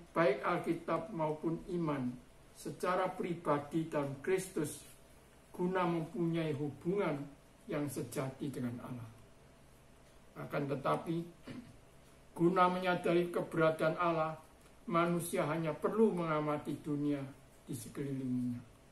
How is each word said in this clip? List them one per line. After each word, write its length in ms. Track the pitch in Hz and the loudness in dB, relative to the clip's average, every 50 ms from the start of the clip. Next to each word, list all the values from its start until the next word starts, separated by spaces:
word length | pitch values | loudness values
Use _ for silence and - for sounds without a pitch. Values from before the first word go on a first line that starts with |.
| - - | -10 -2
baik 320 | - 170 165 180 202 - - | 2 4 6 6 6 4 2
Alkitab 720 | 185 175 170 - 180 165 - - - 165 160 - - - | 0 0 0 0 0 -2 -2 -2 -2 -2 -2 -2 -4 -4
maupun 480 | 165 156 156 151 - - 165 160 170 - - 180 170 | -2 0 0 0 -2 -2 -2 -2 -2 -4 -4 -2 -2
iman 320 | 165 151 147 139 127 123 123 - - - - - - - - - | 0 0 0 0 -2 -4 -4 -6 -12 -20 -20 -20 -20 -20 -20 -12
secara 480 | - 175 147 - - 185 185 190 190 185 - | -10 -10 -8 -4 -2 0 2 2 2 0 0
pribadi 720 | - 185 180 170 170 - 160 151 143 - - - 165 160 | -2 -4 -4 -4 -2 0 0 0 0 0 -2 -2 -2 -2
dalam 320 | 160 - 151 143 139 135 - - | 0 0 -2 -2 -2 -4 -4 -2
Kristus 560 | 185 190 180 180 - - 160 151 143 - - - - - - - - - - - - - - - - - | 0 0 0 0 -2 -4 -4 -4 -4 -6 -10 -14 -18 -20 -20 -20 -20 -20 -20 -20 -20 -20 -20 -20 -16 -6
guna 320 | - 180 180 185 185 185 | -2 -2 0 2 2 2
mempunyai 640 | 175 170 165 156 - - 175 170 165 165 165 160 156 147 131 | 2 2 0 -2 -4 -2 0 0 2 2 2 0 0 0 -2
hubungan 720 | 151 139 120 - - 170 190 202 190 160 147 143 139 - - - - - - - - - | -2 -4 -6 -4 -2 0 0 2 0 0 0 -2 -6 -8 -12 -18 -20 -20 -20 -18 -8 -6
yang 160 | 160 147 147 | -4 -2 -2
sejati 640 | 143 - 165 - - - 156 139 131 131 - 151 143 | -2 -4 -4 -6 -4 -4 -4 -4 -4 -4 -6 -6 -6
dengan 320 | - 139 123 123 120 120 - | -4 -4 -4 -4 -4 -6 -8
Allah. 280 | - 127 120 113 113 - - - - - - - - - - - - - - - - - - - - - - - - - 151 147 | -10 -10 -10 -10 -12 -14 -18 -20 -20 -20 -20 -20 -20 -20 -20 -20 -20 -20 -20 -20 -20 -20 -20 -20 -20 -20 -20 -20 -18 -14 -12 -8
Akan 240 | 139 - 143 143 | -4 -2 -2 -2
tetapi, 500 | 135 139 131 - 160 156 151 - 180 165 170 170 - - - - 254 240 - - - - - - - - - - - - - - - - | -2 -2 -2 0 0 0 0 0 -2 -2 -2 -4 -6 -10 -16 -16 -14 -14 -14 -14 -16 -20 -20 -20 -20 -20 -20 -20 -20 -20 -20 -20 -16 0
guna 320 | - 170 175 190 190 180 | 4 4 6 6 8 6
menyadari 640 | 180 185 185 185 185 180 170 - 180 170 175 175 175 | 6 6 4 2 2 2 2 2 4 4 4 4 2
keberadaan 640 | - - 175 - - 160 160 160 156 - 165 160 165 165 175 | 0 -2 -2 -2 2 4 4 4 4 4 2 2 2 2 2
Allah, 320 | 170 165 160 156 160 160 - - - - - - - - - - - | 2 2 2 0 -2 -4 -6 -12 -18 -20 -20 -20 -20 -20 -16 -6 0
manusia 560 | 175 170 170 175 175 170 165 - - 180 151 | 2 4 4 4 2 0 0 0 0 0 0
hanya 240 | 147 160 165 165 156 | 0 0 0 0 -2
perlu 400 | 147 - - - 190 214 226 208 | -2 0 0 0 4 6 6 6
mengamati 640 | 175 175 170 160 156 151 151 151 147 147 - - 147 139 - | 6 2 0 0 0 0 2 0 0 -2 -2 -4 -6 -6 -4
dunia 400 | 156 147 143 147 147 143 139 135 131 - - - - - - - | -4 -2 0 2 0 0 0 -2 -6 -10 -14 -20 -20 -20 -20 -10
di 120 | - 160 | -8 -8
sekelilingnya. 840 | 113 - - - 165 143 139 135 131 131 127 123 123 123 123 120 120 - - - - - - | -8 -8 -10 -8 -6 -6 -4 -4 -4 -2 -2 0 0 0 -2 -2 -4 -8 -12 -18 -20 -20 -20